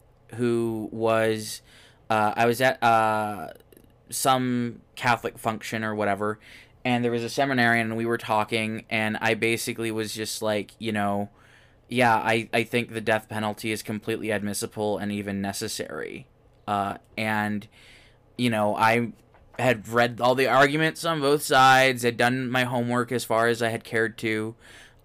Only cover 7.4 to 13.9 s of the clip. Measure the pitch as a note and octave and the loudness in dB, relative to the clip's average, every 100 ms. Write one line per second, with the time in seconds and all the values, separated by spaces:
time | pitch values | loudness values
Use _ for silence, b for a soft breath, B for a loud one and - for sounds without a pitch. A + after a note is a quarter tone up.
7.4 | C#3 B2+ A#2 A#2 A2 A2+ A#2 A#2 - A2 | 0 2 4 2 0 -2 -2 -2 0 0
8.4 | G#2 A2+ A2 A2 - A2 G#2+ G#2+ A2 G#2+ | 0 -2 -4 -6 -4 -2 -2 -2 -2 0
9.4 | A2+ A2+ - A2+ A2+ A2 G#2+ A2 G#2 - | 0 -2 -4 -4 -4 -4 -4 -6 -8 -4
10.4 | G#2+ G#2 G2 - A2 G#2 G2+ G2+ G#2 b | -2 -2 -4 -8 -6 -2 -2 -2 -6 b
11.4 | b b b b - A#2+ A#2+ A2 A2+ A2+ | b b b b -4 2 4 4 2 0
12.4 | G#2+ A#2 A2+ A#2+ A#2 A2+ A2 A2 - A2 | 0 -2 0 -2 -2 -6 -2 -2 -2 -6
13.4 | G#2+ G#2 A2+ G#2+ - | -6 -4 -6 -6 -6